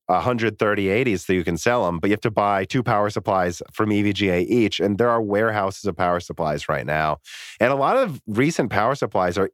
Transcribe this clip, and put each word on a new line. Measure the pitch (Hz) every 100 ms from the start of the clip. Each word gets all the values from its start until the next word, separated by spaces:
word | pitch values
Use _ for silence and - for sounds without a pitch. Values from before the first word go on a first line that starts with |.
| -
a | 92
hundred | 123 120 131 110
thirty | 107 104 98
eighties | 104 135 92 -
so |
you | 92
can | 85 82
sell | 120 123 90
'em, | 85
but | 101
you |
have | 104
to | 120
buy | 107 101 98
two | 95 135
power | 123 107 104
supplies | 107 101 95 90 87 -
from | - 107
E | 104
V | 104
G | 98 101
A | 90
each." | 87 120 104 -
And | 101 98
there | 120
are | 117
warehouses | 107 101 113 107 98 - 101
of | 85
power | 87 87
supplies | - 80 80 76 -
right | 71 64
now. | 78 78 73 - - - -
And | 120
a |
lot | 139 143 247
of | 240 131 -
recent | 104 147 - 123
power | 101 113
supplies | 139 113 101 90 92
are | 95